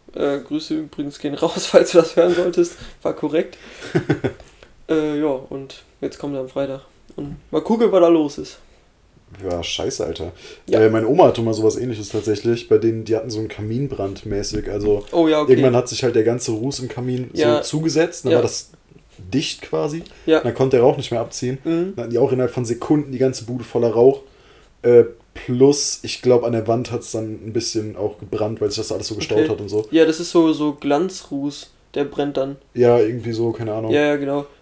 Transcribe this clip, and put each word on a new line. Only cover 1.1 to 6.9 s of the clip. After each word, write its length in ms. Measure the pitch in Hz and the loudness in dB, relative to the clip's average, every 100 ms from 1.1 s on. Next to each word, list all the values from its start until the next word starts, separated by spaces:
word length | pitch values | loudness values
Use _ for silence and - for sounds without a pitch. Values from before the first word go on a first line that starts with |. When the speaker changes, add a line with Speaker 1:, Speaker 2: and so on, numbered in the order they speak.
| 143 | -6
Speaker 1:
gehen 160 | 147 143 | -8 -2
raus, 300 | 160 196 - | -2 -2 2
<laughs> 60 | |
falls 200 | 180 175 | 4 6
du 80 | 175 | 4
das 160 | 165 - | 4 4
hören 180 | 175 170 | 2 4
solltest. 400 | 175 175 175 - - - | 0 0 0 -2 -20 -10
War 120 | - | -8
korrekt. 440 | - 151 156 - - - - - | -6 -4 -2 -4 -8 -20 -18 -4
Speaker 2:
<laughs> 40 | 170 - - 131 - - - - _ - | -4 -2 -2 -4 -8 -20 -20 -20 _ -4
Speaker 1:
Äh, 320 | 160 151 147 | -2 0 -2
ja, 100 | 151 131 135 | -2 -2 -6
und 320 | 139 135 - _ - | -14 -14 -18 _ -10
jetzt 200 | 139 - | -10 -8
kommt 160 | 147 139 | -8 -8
er 60 | |
am 60 | 131 | -8
Freitag. 340 | 139 139 135 - | -6 -6 -6 -14